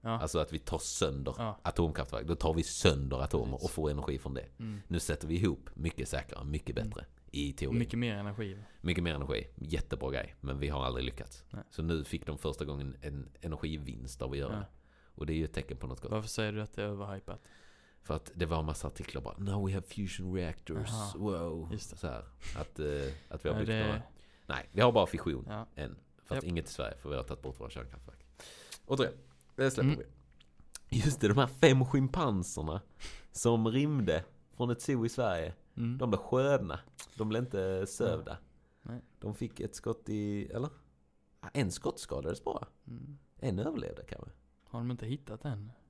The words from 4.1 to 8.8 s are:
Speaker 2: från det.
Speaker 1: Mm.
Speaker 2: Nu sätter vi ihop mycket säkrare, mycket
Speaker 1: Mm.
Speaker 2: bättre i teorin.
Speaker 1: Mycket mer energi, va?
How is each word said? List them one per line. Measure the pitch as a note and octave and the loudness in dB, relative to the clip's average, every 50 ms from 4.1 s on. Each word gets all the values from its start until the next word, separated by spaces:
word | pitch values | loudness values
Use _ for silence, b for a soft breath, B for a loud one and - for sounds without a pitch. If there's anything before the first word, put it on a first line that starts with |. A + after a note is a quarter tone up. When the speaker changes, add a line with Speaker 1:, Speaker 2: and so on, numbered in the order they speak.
| C#2 C2+ | -2 -4
Speaker 2:
från | - D2 C2+ | -4 -4 -6
det. | C2+ - - - - | -6 -8 -8 -12 -10
Speaker 1:
Mm. | A2+ A2 G#2 G#2 - - | -8 -8 -8 -8 -4 0
Speaker 2:
Nu | F2 E2+ | 0 0
sätter | - - D#2+ - - D2+ | 2 2 0 0 0 0
vi | E2 | 2
ihop | F2 G2+ F#2+ C#2+ C2 - - - | 4 4 4 2 2 -6 -12 -8
mycket | - D2 E2 - - B1+ - | -2 -2 -2 -2 -2 -4 -2
säkrare, | - C2+ - - - - - | -2 -4 -4 -6 -8 -8 -4
mycket | - D2+ - - B2 - A#2 | -2 -2 -2 -2 -2 -2 -2
Speaker 1:
Mm. | A2+ A2 | -2 -2
Speaker 2:
bättre | - - - - - - - - | -4 -6 -10 -12 -18 -20 -20 -8
i | - C#3 C#3+ C#3+ | -4 -2 -2 -2
teorin. | C#3 - - C3+ A#2+ A#2 | -2 -2 -2 2 2 2
Speaker 1:
Mycket | A#2+ - - A#2 | 2 2 0 0
mer | A#2+ A#2+ G#2+ | 0 0 -2
energi, | G2+ G2+ G#2 G2 G#2+ A2 G2 F#2+ | -2 -4 -4 -4 -4 -6 -6 -6
va? | G2+ G#2 - - - | -10 -14 -16 -16 -4